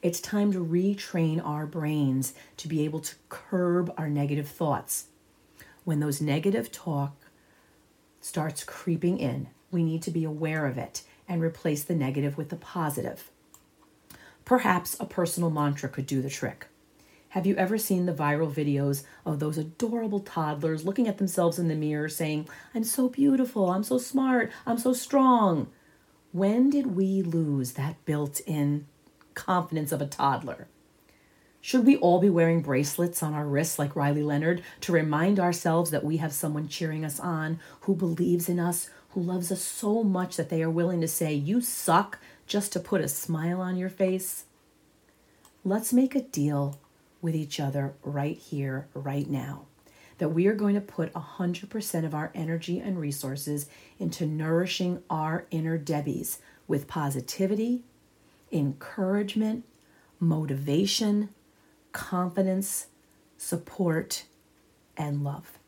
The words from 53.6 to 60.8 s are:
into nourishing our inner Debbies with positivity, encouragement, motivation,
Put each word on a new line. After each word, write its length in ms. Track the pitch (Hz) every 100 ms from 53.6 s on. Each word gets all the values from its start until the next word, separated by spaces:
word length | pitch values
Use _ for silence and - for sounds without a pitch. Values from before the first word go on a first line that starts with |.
| 143 - - _
into 260 | 180 165 156
nourishing 800 | 156 156 165 185 - 180 180 -
our 380 | 156 156 165 -
inner 260 | 165 160 160
Debbies 600 | 147 151 147 - 165 - - - _
with 200 | 143 143
positivity, 960 | - 143 139 - - 190 208 233 247 - _ _ _ _ _ _
encouragement, 1120 | 165 143 139 - - 185 202 202 214 214 233 - _ _ _ _ _
motivation, 1080 | 170 156 151 135 143 143